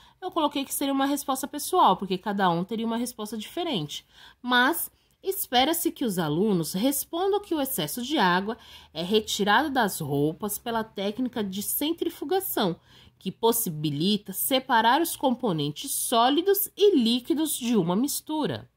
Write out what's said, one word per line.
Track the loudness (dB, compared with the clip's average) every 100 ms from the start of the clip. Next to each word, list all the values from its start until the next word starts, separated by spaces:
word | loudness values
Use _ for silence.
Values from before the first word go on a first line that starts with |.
| -20 _
Eu | -6
coloquei | 0 0 0 -4
que |
seria | -2 0
uma | 0 0
resposta | 0 -2 -4 -6
pessoal, | -8 0 4 6 4
porque | 0 -4
cada | -4 0 2
um | 2
teria | -2 -4 -4
uma | -4
resposta | -6 -8 -10 -10
diferente. | -10 -6 -4 -4 -4 -10 -16 -20 -20 _
Mas | 0 2 2 0 -6 _ _ _
espera-se | -6 -6 0 2 2 2 -2
que | -2
os | -2 0
alunos | 0 2 2 2 0
respondam | 0 0 0 -4 -2 0 0
que | -2
o | -4
excesso | -2 -4 -4 -6
de | -4 2
água | 4 2 0 -6 -14 -20 -14
é | -8
retirado | 0 0 0 0 2 4 4
das | 2 0 0
roupas | -2 0 0 0 -6 -6
pela | -4 -4
técnica | -4 -4 -4 -2 -4 -4
de | -4 -4
centrifugação, | -6 -2 -2 -2 -4 -6 -2 -2 -2 -2 -2 -2 _ -20 -20 _
que | -10
possibilita | 0 0 2 -2 -4 -2 0 0 0 -2
separar | -6 0 0 2 4 4 4
os | 0 0
componentes | 0 0 0 0 -2 -6 -6
sólidos | -6 0 2 4 4 2 0 -2 2
e | 4 6
líquidos | 4 2 0 -2 -2 -2
de | 0 2
uma | 2 2
mistura. | 0 -4 -4 -4 -2 -4 -10